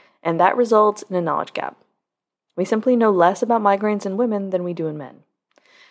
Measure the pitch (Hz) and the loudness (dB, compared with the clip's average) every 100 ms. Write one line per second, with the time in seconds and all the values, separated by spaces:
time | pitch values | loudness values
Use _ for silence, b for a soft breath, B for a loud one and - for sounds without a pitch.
0 | b b 165 165 180 247 226 220 214 208 | b b -4 2 2 2 2 4 4 0
1 | - 180 165 147 - - - - _ _ | -6 -4 -2 -4 -6 -8 -10 -12 _ _
2 | _ _ _ _ _ - 190 220 254 247 | _ _ _ _ _ -6 -2 0 2 2
3 | 220 185 170 202 226 233 202 196 214 208 | 4 4 4 2 0 0 2 0 0 -2
4 | 202 196 240 202 196 185 180 170 160 151 | -4 -4 -2 -2 -4 -4 -4 -6 -8 -8
5 | 127 - _ _ _ b b b b | -14 -18 _ _ _ b b b b